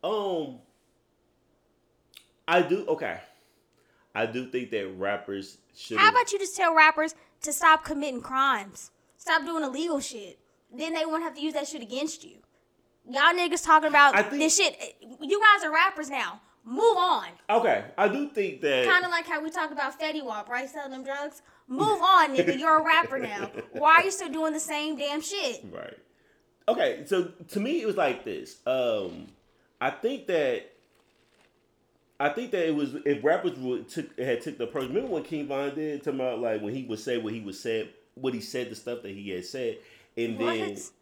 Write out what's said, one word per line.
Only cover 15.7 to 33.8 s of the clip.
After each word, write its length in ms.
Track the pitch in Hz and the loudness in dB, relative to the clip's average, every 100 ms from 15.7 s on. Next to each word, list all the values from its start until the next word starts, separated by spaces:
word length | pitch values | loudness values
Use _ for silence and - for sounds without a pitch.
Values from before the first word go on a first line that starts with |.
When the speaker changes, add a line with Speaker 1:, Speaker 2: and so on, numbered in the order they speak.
Speaker 2:
rappers 380 | 311 370 359 294 | 2 2 0 -8
now. 300 | 277 196 196 _ _ | -6 -6 -8 _ _
Move 320 | 226 254 453 381 | -10 2 4 4
on. 300 | 359 269 175 180 - | 2 2 -2 -14 0
Speaker 1:
Okay, 360 | 220 220 110 101 - | 2 4 2 0 0
I 120 | 214 | 2
do 200 | 262 285 | 2 -4
think 320 | - 196 135 | -2 -4 -2
that 240 | 147 131 | 0 2
Speaker 2:
Kinda 240 | 127 359 359 | 4 4 4
like 180 | 339 339 | -2 -2
how 160 | 320 | -6
we 60 | 320 | -4
talked 220 | 339 311 | -4 -4
about 260 | 294 277 294 | -4 -6 -4
Fetty 240 | 311 311 | -6 -6
Wap, 240 | 262 226 202 | -6 -8 -6
right? 200 | 247 269 | -6 -6
Selling 220 | 302 277 | -10 -10
them 140 | 262 | -10
drugs. 360 | 262 277 294 - _ _ _ | -8 -8 -8 -12 _ _ _
Move 340 | 254 415 403 | 0 2 4
on, 340 | 359 381 311 262 | 6 8 6 4
nigga. 220 | - 269 | 2 2
You're 200 | 320 311 | 6 6
a 60 | |
rapper 340 | 320 320 330 269 | 6 4 4 -4
now. 320 | 240 202 196 - | -4 -6 -8 -10
Speaker 1:
<laughs> 100 | - | -10
Speaker 2:
Why 240 | - 294 330 | 2 8 8
are 80 | |
you 60 | 381 | 6
still 180 | 381 359 | -4 -6
doing 240 | 311 320 | -4 -2
the 80 | 311 | -2
same 360 | 311 294 302 302 | -4 -4 -4 -4
damn 240 | 285 294 | -4 -4
shit? 420 | 302 403 302 226 101 | -6 -4 -4 -6 -12
Speaker 1:
Right. 240 | 85 - - _ _ _ _ _ _ - | -14 -14 -16 _ _ _ _ _ _ -2
Okay, 360 | 240 147 110 - | 2 2 0 0
so 260 | 190 175 - 165 | 0 0 -6 -8
to 120 | 208 | -4
me, 200 | 226 339 | -2 -2
it 60 | 220 | -2
was 100 | 190 | 0
like 280 | 151 120 | 0 0
this. 340 | - 82 - - - | -6 -10 -10 -8 -2
Um, 640 | 131 123 107 92 82 - _ _ _ _ _ | 0 2 0 -4 -10 -18 _ _ _ _ _
I 100 | 131 | -6
think 360 | - 226 269 - | -4 -6 -4 -2
that, 440 | 170 139 117 - _ _ _ _ _ _ _ _ _ _ _ _ _ _ _ | 0 0 -2 -6 _ _ _ _ _ _ _ _ _ _ _ _ _ _ _
I 80 | 147 | -2
think 220 | 180 247 | 0 -4
that 180 | 196 160 | 0 0
it 60 | |
was, 200 | 147 139 139 143 | 0 -2 -2 0
if 180 | 143 | 2
rappers 340 | 135 175 175 131 | 2 2 0 -4
would 300 | 127 123 | -4 -4